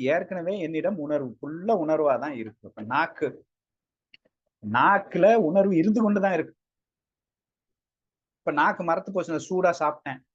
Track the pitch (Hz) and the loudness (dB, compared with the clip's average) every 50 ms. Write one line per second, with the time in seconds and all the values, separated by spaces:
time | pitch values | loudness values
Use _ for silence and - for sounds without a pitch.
0 | 127 131 156 170 - - 190 180 165 180 208 202 160 151 160 156 147 185 208 160 | 0 0 0 0 -2 -4 -8 -6 -4 -4 -4 -4 -4 -4 -4 -2 -2 -2 -2 -4
1 | 147 151 151 143 135 120 113 - 143 143 156 170 185 220 220 180 156 156 156 156 | -4 -4 -2 -4 -4 -6 -10 -12 -12 -12 -10 -6 -2 -2 0 0 0 0 0 2
2 | 151 143 127 117 135 151 139 117 110 107 - _ - - - 110 107 110 127 147 | 2 2 0 0 -2 -6 -8 -8 -10 -12 -14 _ -20 -20 -16 -14 -8 -4 -2 -2
3 | 165 160 - - 156 127 - - - _ _ _ _ _ _ _ _ _ _ _ | -2 -2 -4 -6 -6 -6 -6 -10 -18 _ _ _ _ _ _ _ _ _ _ _
4 | _ _ _ _ _ _ _ _ _ _ _ _ - 104 110 123 147 185 202 196 | _ _ _ _ _ _ _ _ _ _ _ _ -6 -2 2 4 4 4 4 2
5 | 196 - - 170 180 214 233 226 180 151 180 196 196 202 185 160 170 220 208 226 | 0 -2 0 4 6 6 6 6 4 4 4 4 4 4 4 2 2 2 2 2
6 | 220 208 208 196 190 196 180 160 147 - - _ _ _ _ _ _ _ _ _ | 2 2 2 2 0 0 0 -2 -2 -6 -10 _ _ _ _ _ _ _ _ _
7 | _ _ _ _ _ _ _ _ _ _ _ _ _ _ _ _ _ _ _ _ | _ _ _ _ _ _ _ _ _ _ _ _ _ _ _ _ _ _ _ _
8 | _ _ _ _ _ _ _ _ _ 170 151 147 156 202 196 - 180 165 165 180 | _ _ _ _ _ _ _ _ _ -4 0 2 2 2 0 -2 -2 -2 -2 -2
9 | 185 - 196 185 165 170 160 143 - - 185 180 180 175 170 - 156 147 147 - | -4 -4 -6 -6 -4 -4 -4 -6 -4 -4 -2 0 2 2 2 0 -2 -4 -4 -4
10 | - 143 131 131 _ _ | -8 -12 -12 -12 _ _